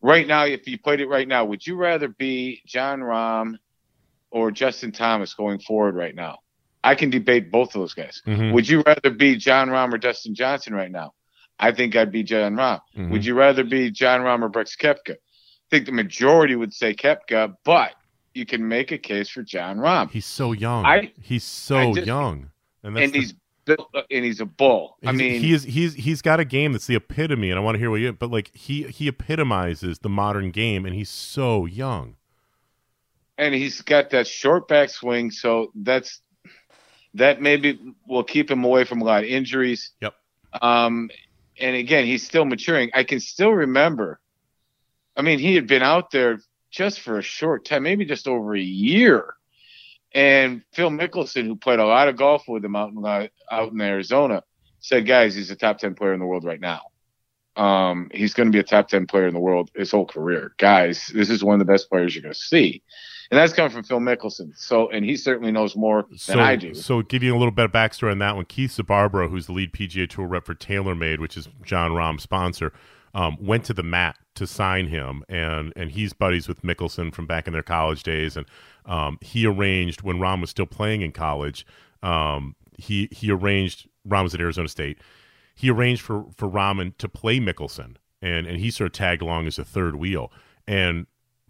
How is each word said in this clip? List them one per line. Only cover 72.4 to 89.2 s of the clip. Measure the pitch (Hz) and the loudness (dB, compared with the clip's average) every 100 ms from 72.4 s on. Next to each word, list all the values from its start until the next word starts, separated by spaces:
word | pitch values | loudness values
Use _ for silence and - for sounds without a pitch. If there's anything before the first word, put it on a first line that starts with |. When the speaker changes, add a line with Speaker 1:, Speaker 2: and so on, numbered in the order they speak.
| 90 85 80 - - _ _ | -2 -4 -8 -10 -18 _ _
Speaker 2:
um, | 98 87 76 | -4 -4 -4
went | 98 113 - | -2 -2 -2
to | |
the | 95 | -6
mat | 85 87 85 - _ - | -2 -2 -2 -4 _ -10
to | 95 | -8
sign | - 98 92 87 | -4 -2 -2 -2
him. | 80 67 69 - | -6 -8 -10 -10
And, | 90 80 78 78 - | -6 -4 -4 -8 -10
and | 82 | -10
he's | 78 104 | -8 -8
buddies | - 98 90 80 | -4 -2 -2 -4
with | 87 | -8
Mickelson | 87 82 85 - 82 | -6 -6 -6 -6 -8
from | 80 80 | -8 -8
back | 82 80 | -6 -6
in | |
their | 80 | -8
college | - 85 80 78 | -4 -2 -2 -4
days. | - 80 80 78 | -6 -4 -4 -8
And, | 73 _ _ _ - | -14 _ _ _ -8
um, | 87 73 73 | -6 -6 -8
he | - 120 113 | -8 -2 0
arranged, | 98 101 92 90 82 | 0 0 0 -2 -6
when | 98 90 | -6 -4
Rahm | 92 95 | -2 -2
was | 85 | -4
still | - 90 | -6 -6
playing | - 107 107 | -4 -4 -2
in | 85 | -4
college, | 73 80 73 73 73 - _ _ _ | -6 -4 -4 -6 -10 -16 _ _ _
um, | 92 82 76 73 69 - _ - | -4 -2 -2 -4 -8 -14 _ -18
he, | - 104 104 | -6 -4 -4
he | - 110 | -6 -2
arranged, | 98 101 98 95 - - _ 101 | 0 0 0 -2 -6 -18 _ -4
Rahm | 98 | -2
was | 92 | 0
at | 85 | -2
Arizona | 85 82 78 | -4 -4 -8
State. | - 73 76 _ _ _ _ _ | -8 -10 -10 _ _ _ _ _
He | _ 127 | _ 0
arranged | 117 123 123 | 2 0 -2
for, | - 107 - - | -4 -8 -10 -8
for | 104 | -4
Rahm | 98 98 98 | -2 -2 -2
and, | 92 - | -6 -8
to | 101 | -12
play | - 110 127 | -6 -2 0
Mickelson. | 107 85 71 - 62 60 _ _ | -2 -4 -8 -12 -18 -20 _ _
And, | 92 85 82 | -6 -4 -4
and | 87 | -4
he | 110 | -4
sort | - 95 | -4 -6
of | |
tagged | - 95 87 | -2 -2 -2